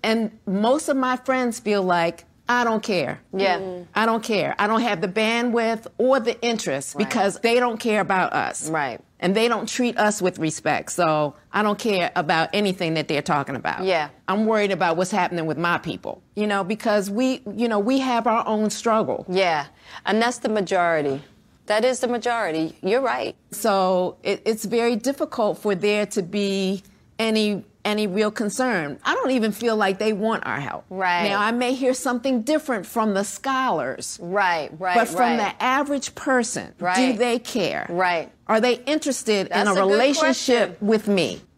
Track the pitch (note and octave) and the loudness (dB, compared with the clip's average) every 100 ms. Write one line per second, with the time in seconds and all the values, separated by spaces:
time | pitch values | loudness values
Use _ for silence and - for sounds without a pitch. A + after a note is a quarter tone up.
0 | A3 A3+ A3 - - F#3+ A3+ D4 D#4 C4+ | 2 0 -2 -6 -4 0 2 2 2 0
1 | B3+ B3 B3+ C4 B3 A3+ G#3 G#3 F#3 E3+ | 0 -2 0 0 0 -2 0 0 2 2
2 | E3+ E3+ - _ - B3 A#3 A3 A3+ F3+ | 2 -2 -20 _ -2 2 2 0 0 0
3 | C3+ C#3+ _ F#3+ G3 F3 F#3+ F3+ F3 G3 | -2 -6 _ 0 0 0 -4 -10 -6 0
4 | A3+ A3+ A3+ G#3 C#3+ - G#3 A3 A#3 G3 | 2 0 0 0 0 0 2 2 0 0
5 | G3 G#3+ G#3+ A#3 A#3+ A#3 A3+ A3+ - - | -2 0 0 2 0 0 0 -2 -8 0
6 | B3+ C4+ A3+ A3 A#3+ A3+ - C#3 - - | 2 4 2 -2 -2 -2 -2 -4 -6 -4
7 | G#3 A3+ G3 - A#3 A#3+ B3 A3 A#3+ G#3+ | 0 2 0 2 2 2 2 -2 0 0
8 | F3+ F#3 E3 D3 - - D#3 D#3+ C#3 A2 | 2 2 2 0 -2 -4 -4 -2 -2 -6
9 | _ _ F3 G3+ A#3 A3 G#3+ - A#3+ - | _ _ 0 2 2 0 -4 -2 -2 2
10 | G#3 G#3 F3+ F3+ D#3+ - D#3 A2 - - | 0 2 -2 0 -4 -2 -2 -2 -2 0
11 | E3 D3+ D3 - _ G3+ G#3+ G#3 A#3 F#3+ | 2 2 0 -6 _ -2 0 0 0 0
12 | E3+ F3 D#3 E3 D#3+ - G3 F#3 E3+ D#3+ | 0 -2 0 0 2 0 0 0 -2 -2
13 | D3 D3 C#3+ D3 C#3 C3+ - - F#3+ E3+ | 0 -2 0 -2 0 -4 -4 -2 0 0
14 | D3 - - G3+ A3 A3 G3+ F3+ F3 E3 | -2 -8 -4 0 2 2 2 2 0 2
15 | F#3 G#3 F3+ F3 D#3+ D3 E3+ E3+ E3+ - | 0 0 0 -2 -2 -2 0 -2 -4 -8
16 | - - _ - G#3 G3+ F3+ G#3+ A#3+ G#3 | -10 -12 _ -4 -2 -2 -2 -2 0 0
17 | G3 G3+ C4 B3+ G#3+ G3+ A#3 G#3 G3+ C4+ | 0 0 0 -2 -8 -4 0 0 2 0
18 | C4 A#3 A3+ A3+ - G#3+ G#3+ - A#3 A3 | 2 0 2 0 0 0 0 0 0 2
19 | G#3+ A2 - F#3 F#3 D#3 C#3+ - - - | 0 -4 -2 2 2 0 -4 -16 -20 -8
20 | - G#3+ A#3 B3 A#3 G#3+ F#3 F#3+ F3 E3 | -2 2 2 0 -2 -2 0 2 2 2
21 | C#3+ C#3 - _ _ _ - G#3+ B3 B3 | 0 -4 -8 _ _ _ -2 2 2 0
22 | B3 A#3+ A#3+ A#3 G3 D#3+ D#3+ - F#3 A#3 | -2 -2 -2 -2 -2 -2 -4 -4 0 0
23 | B3+ - - - _ - A3+ G3 F#3 F#3 | 0 -2 -4 -8 _ -4 2 2 4 2
24 | F3+ - - G3 - A3 F#3+ A#3 A#3 A#3 | 0 -4 -4 -2 -2 -2 -2 0 2 0
25 | C4 C#4 D4 - G#3 D#3+ G#3 F#3 G#3 G#3 | -2 -4 -6 0 -2 0 -2 0 2 0
26 | G#3 G#3+ F3 G3+ G3+ G3 F#3+ G3 - _ | 0 -4 -2 -2 0 0 0 -2 -8 _
27 | _ - A3 A3 G#3 G3+ - _ G#3 G#3 | _ -4 0 2 2 -2 -8 _ -2 0
28 | G#3 F#3 G#3+ G#3+ G#3 - B3+ G3 D3 C#3+ | 0 0 0 0 -4 0 0 0 -2 -4
29 | - A4 G#4 C4 A3 G#3 A#3 A3 G3 F#3+ | -2 0 0 0 0 0 -2 2 0 2
30 | A3 G3+ A3 G#3 - A2+ C3+ - - F#3+ | -2 0 -2 -2 -4 -6 -6 -10 -10 -4
31 | F#3 F3 G3+ G3 G#3+ A#3+ B3 C4 C4 C4 | 0 2 0 0 0 0 -2 0 0 0
32 | C4 A#3+ C4+ B3 A3 D#4 D4+ A3+ F3 A#3 | -2 -2 0 0 0 0 0 -4 -4 -2
33 | A3 G3 G3+ - C#4 C4 C4 E3+ B2+ - | 0 0 -2 -6 -4 0 0 0 -2 -6
34 | - - F3 G3 F#3 E3 C#3+ D#3 F#3 G3+ | -10 -10 -4 2 2 0 -4 -6 2 2
35 | A3+ E3 A#3+ A#3 G3+ - B3 C4+ C#4 C#4+ | 2 2 2 2 -2 -2 0 0 0 -2
36 | - - D4 B3+ A#3 - F#2 - F3+ F#3 | -4 -8 0 0 0 -6 -10 -4 0 2
37 | C4 G#3+ B3 A#3 - A#3 D#3+ D2 - E3+ | 2 2 0 0 -2 -2 -2 -2 -4 0
38 | F3+ E3+ - _ - A3 B3 A#3+ B3 D4+ | 2 0 -4 _ 0 2 2 0 0 -2
39 | D4+ B3 - G#3 F#3+ F3 G#3 F#3+ F#3+ G#3 | -2 -4 0 0 0 0 2 4 4 4
40 | C4+ D4 D#4 B3 - A#3+ F3+ F3 G#3 G#3+ | 4 4 2 0 2 2 2 0 2 2
41 | G#3 G3 C3 E2 - | 2 2 2 -4 -14